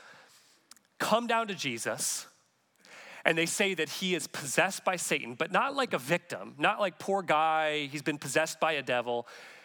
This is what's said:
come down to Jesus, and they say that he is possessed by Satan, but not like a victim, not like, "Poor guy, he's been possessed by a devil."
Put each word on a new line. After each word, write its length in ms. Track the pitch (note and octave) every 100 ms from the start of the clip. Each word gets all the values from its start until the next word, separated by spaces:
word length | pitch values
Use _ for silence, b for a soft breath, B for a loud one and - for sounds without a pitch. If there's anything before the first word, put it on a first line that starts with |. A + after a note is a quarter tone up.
| B B B B B B B - _ -
come 280 | - A3+ A#3
down 220 | A#3 A3
to 60 |
Jesus, 720 | E3+ C#3 A2+ A2+ - - - - _ _ _ _ _ B B B B
and 140 | - E3
they 80 | E3+
say 280 | - G3
that 140 | F3 D3+
he 260 | - F#3
is 120 | E3 -
possessed 580 | - C#3 D#3 F#3 -
by 120 | G3 F3
Satan, 380 | - D3+ A#2
but 160 | B2 D#3+
not 240 | F#3+ C4+
like 180 | C#4 B3
a 60 | D#3
victim, 560 | B2+ F3 - F#2 A2 C3+
not 200 | F3 G#3+
like, 200 | G3 -
"Poor 240 | - G3
guy, 640 | D#3+ D3+ D#3+ D#3 D#3 D3+ C#3
he's 160 | D3
been 160 | D#3 D3
possessed 420 | C#3 D#3 D#3+ -
by 120 | D#3+
a 100 | D3
devil." 440 | C3 B2 A#2+ A#2+ - B B B